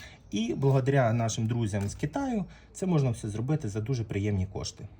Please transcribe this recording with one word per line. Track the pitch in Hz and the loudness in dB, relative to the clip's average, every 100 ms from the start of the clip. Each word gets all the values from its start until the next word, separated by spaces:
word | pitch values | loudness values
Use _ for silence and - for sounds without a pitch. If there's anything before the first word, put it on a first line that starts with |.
| - - - | -18 -20 -6
І | 202 226 | -2 -2
благодаря | - 135 135 131 139 120 | 2 4 4 4 4 4
нашим | 117 113 110 113 | 4 0 0 0
друзям | 117 113 101 98 | 0 0 0 -2
з | |
Китаю | - 151 277 269 226 175 - - | -4 -4 -2 -2 -2 -4 -10 -16
це | - 190 | -6 0
можна | 165 135 | 2 2
все | 113 110 | 0 -4
зробити | 107 123 151 110 | -4 0 0 0
за | 104 | -4
дуже | 107 131 | -2 -2
приємні | 110 101 104 101 92 | -2 0 0 0 0
кошти. | - - - 104 - | -4 -8 -10 -16 -16